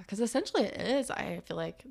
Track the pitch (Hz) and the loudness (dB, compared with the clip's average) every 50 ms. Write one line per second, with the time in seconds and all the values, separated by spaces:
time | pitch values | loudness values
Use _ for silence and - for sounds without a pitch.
0 | 185 - 196 202 240 220 - 262 403 - - 403 226 - - - - 202 254 285 | -8 -8 -2 0 0 2 2 2 0 2 2 2 2 4 2 -2 0 2 2 2
1 | 254 - - - - - 175 175 - - 165 170 165 165 170 - - 269 | 2 0 -2 -4 -2 -4 -4 -6 -6 -6 -4 -4 -4 -4 -6 -10 -16 -10